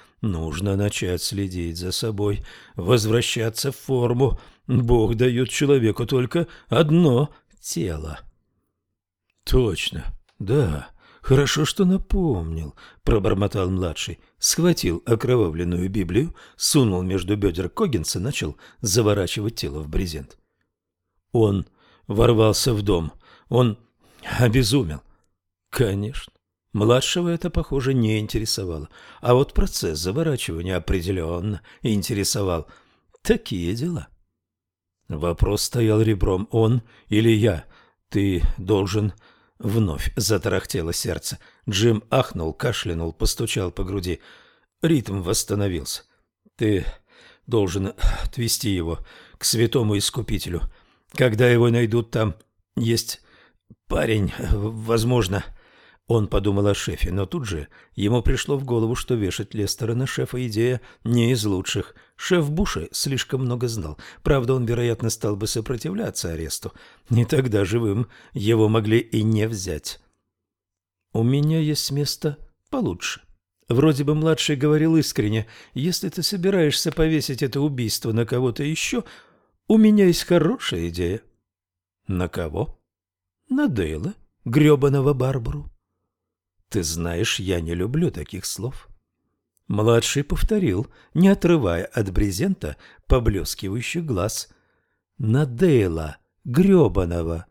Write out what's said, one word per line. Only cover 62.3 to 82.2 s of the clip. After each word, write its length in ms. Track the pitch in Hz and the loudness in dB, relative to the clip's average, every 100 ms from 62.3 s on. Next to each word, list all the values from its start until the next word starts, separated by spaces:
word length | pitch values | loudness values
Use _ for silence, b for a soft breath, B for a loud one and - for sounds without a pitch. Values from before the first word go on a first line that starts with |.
| 180 147 | 0 2
Буши 380 | 156 208 - - | 0 -2 -4 -8
слишком 520 | - 143 127 - 131 | -6 -4 -4 -4 -4
много 260 | 127 123 120 | -2 -2 -4
знал. 280 | 113 78 73 B B | -4 -8 -12 B B
Правда, 300 | - 139 120 | 0 2 2
он, 100 | 131 | 0
вероятно, 440 | 117 117 120 110 113 | 0 0 0 -2 -4
стал 280 | - 110 101 | -2 -4 -4
бы 100 | 107 | -4
сопротивляться 840 | 117 110 120 156 202 175 - 87 | -4 -4 -6 -6 -6 -6 -6 -8
аресту. 400 | 80 80 - - B B B - | -6 -8 -8 -12 B B B 0
И 140 | 117 | 2
тогда 400 | 117 147 131 104 | 2 0 2 0
живым 440 | 95 117 110 101 123 B B | 2 0 0 -2 -4 B B
его 360 | - 104 113 107 | -4 2 4 4
могли 300 | 113 107 113 | 4 2 2
и 240 | - 113 | 2 0
не 240 | 110 107 110 | 2 2 0
взять. 540 | 107 92 76 - - _ _ _ _ _ _ _ _ _ _ _ | -4 -6 -8 -10 -16 _ _ _ _ _ _ _ _ _ _ _
«У 100 | 110 | 0
меня 380 | 113 139 151 160 | 2 2 2 2
есть 320 | 151 147 - | 0 -2 -2
место 460 | 143 143 - 156 147 - _ _ | -4 -4 -4 -6 -6 -12 _ _
получше». 520 | 277 165 87 - - - _ _ _ - | -4 -2 -4 -8 -10 -14 _ _ _ -2
Вроде 340 | 120 160 143 | 2 4 4
бы 140 | 147 156 | 0 0
младший 400 | 160 156 - 143 | 2 2 0 0
говорил 400 | 151 151 160 160 | 2 4 4 4
искренне. 500 | - - 104 110 107 B B | 2 0 0 0 -4 B B
«Если 340 | - 160 170 190 | -4 -2 -2 -4
ты 160 | 190 | -2
собираешься 640 | - 202 185 190 151 - 165 | -2 0 0 2 2 2 -2
повесить 500 | 170 160 156 - 127 | 0 0 0 -2 -4
это 200 | 135 139 | -2 0
убийство 500 | 151 131 110 - 117 | -2 -2 -4 -2 -2
на 160 | 113 117 | -2 0
кого-то 380 | 123 127 113 | 0 0 -2
еще, 400 | 143 160 - 247 B B B B B _ - | -4 -4 -4 -4 B B B B B _ 2
у 100 | 220 | 6
меня 280 | 214 208 185 | 8 8 6
есть 180 | 170 | 4
хорошая 640 | - 175 160 254 - 87 85 | 2 4 4 0 -4 -4 -4
идея». 340 | 85 87 104 - _ _ _ _ _ _ _ - | -2 -2 -4 -8 _ _ _ _ _ _ _ -6
«На 200 | 92 | -2